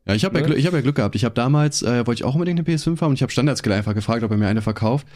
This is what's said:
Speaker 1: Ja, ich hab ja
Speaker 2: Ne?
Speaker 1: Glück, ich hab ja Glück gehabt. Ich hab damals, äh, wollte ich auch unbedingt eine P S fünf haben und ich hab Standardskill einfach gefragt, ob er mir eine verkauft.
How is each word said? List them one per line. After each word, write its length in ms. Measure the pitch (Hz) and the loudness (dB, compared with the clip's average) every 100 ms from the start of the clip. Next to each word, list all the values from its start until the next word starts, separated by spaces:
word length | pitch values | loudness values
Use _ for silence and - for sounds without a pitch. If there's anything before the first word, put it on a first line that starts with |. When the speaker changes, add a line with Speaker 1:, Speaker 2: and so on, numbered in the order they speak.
| - | -2
Speaker 1:
Ja, 80 | 104 | 0
ich 100 | 190 | 0
hab 80 | |
ja 60 | 185 | 0
Speaker 2:
Ne? 80 | 147 | 0
Speaker 1:
Glück, 100 | 151 | 2
ich 80 | 160 | 2
hab 80 | |
ja 80 | 175 | 0
Glück 140 | 131 143 | 0 0
gehabt. 200 | 101 - | 0 0
Ich 80 | 120 | -2
hab 100 | 113 | 0
damals, 480 | 123 147 147 - | 0 2 2 0
äh, 240 | - 120 117 | -2 0 0
wollte 140 | 117 | -2
ich 20 | |
auch 100 | - | -2
unbedingt 240 | 143 175 170 | 0 0 -2
eine 60 | |
P 100 | 165 | 0
S 100 | 160 | -2
fünf 160 | 160 170 | 0 0
haben 80 | 165 | 0
und 40 | |
ich 80 | 135 | 0
hab 100 | 131 | 0
Standardskill 400 | - 151 127 117 | 0 0 0 0
einfach 200 | 101 107 | 0 0
gefragt, 300 | 107 110 113 | -2 0 0
ob 80 | 110 | 0
er 60 | 107 | 2
mir 100 | 104 | 2
eine 160 | 110 | 0
verkauft. 420 | 110 104 110 135 - | -2 -2 0 0 -4